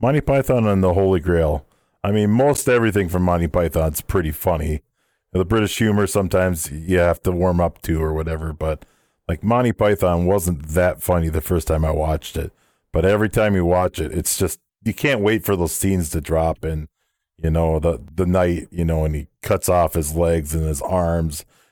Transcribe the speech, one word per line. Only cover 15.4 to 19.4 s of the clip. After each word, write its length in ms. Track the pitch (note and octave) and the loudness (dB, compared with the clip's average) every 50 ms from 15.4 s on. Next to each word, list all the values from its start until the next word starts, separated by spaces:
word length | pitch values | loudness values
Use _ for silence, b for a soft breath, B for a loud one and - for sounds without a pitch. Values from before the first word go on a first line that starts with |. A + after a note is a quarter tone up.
| - | 0
for 120 | - G2+ | -2 0
those 160 | F2 E2+ D#2+ | 0 0 -2
scenes 380 | - - - G2 G2 F#2 E2 D#2 | -2 -2 -2 0 0 0 -2 -2
to 100 | - E2 | -4 -6
drop, 420 | D2 - E2 D#2+ D#2+ D#2+ D#2+ - | -4 -2 0 0 0 0 -2 -4
and, 240 | - D#2+ D#2+ D#2 D2+ - _ _ _ _ _ _ _ _ _ _ | -6 -6 -6 -6 -8 -12 _ _ _ _ _ _ _ _ _ _
you 120 | E2 D#2+ | -2 -2
know, 300 | D#2+ E2 E2 D#2+ D#2+ D#2 | 0 0 2 0 0 0
the, 180 | D2+ E2+ D#2+ C#2 D2 D2+ D#2 | 0 -2 -2 -4 -8 -8 -4
the 120 | E2 F#2 | -2 0
night, 420 | F2 F2+ F#2+ F2+ F2 F2 E2 - - | 2 2 2 2 2 0 -2 -6 -8
you 140 | - F2 E2+ | -6 -4 -2
know, 200 | E2 E2 D#2+ D#2 | -2 0 0 -2
and 120 | D#2 D2+ | -2 -4
he 100 | D2+ D2 - _ _ | -6 -8 -12 _ _